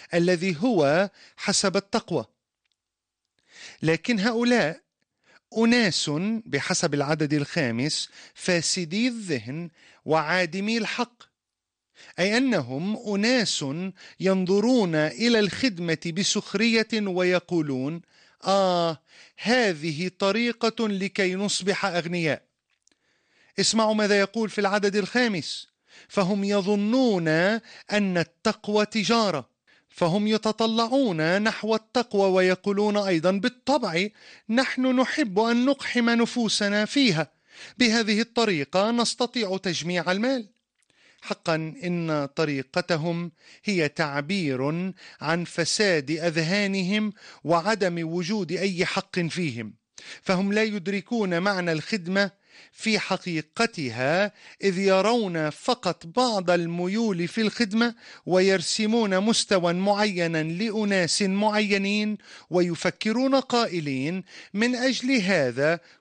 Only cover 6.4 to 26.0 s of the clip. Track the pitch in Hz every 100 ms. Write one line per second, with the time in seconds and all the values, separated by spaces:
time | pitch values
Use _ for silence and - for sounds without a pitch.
6.4 | - 135 - 180 170 143 139 156 151 151
7.4 | 139 175 127 113 147 - - - - -
8.4 | - 175 - 190 165 196 254 233 196 131
9.4 | 107 151 170 - - _ 135 156 151 180
10.4 | 175 185 208 233 208 - 240 _ _ _
11.4 | _ _ _ _ _ _ - - 190 226
12.4 | 269 196 120 135 190 220 220 196 220 254
13.4 | 190 - 139 156 190 - - - 180 190
14.4 | 185 202 226 254 185 156 151 - 233 226
15.4 | 208 - - 175 175 160 175 165 185 214
16.4 | - 196 233 226 220 220 202 180 180 180
17.4 | - 175 151 131 135 170 - _ _ _
18.4 | 175 196 185 175 170 156 _ - - -
19.4 | - 254 214 156 165 147 180 - 196 214
20.4 | 240 226 226 220 220 196 190 - 185 185
21.4 | 202 - 180 175 196 175 165 175 160 127
22.4 | - _ _ _ _ _ _ _ _ _
23.4 | _ - 190 220 220 214 208 202 196 226
24.4 | 214 - 202 208 202 202 185 247 240 185
25.4 | - - - _ _ -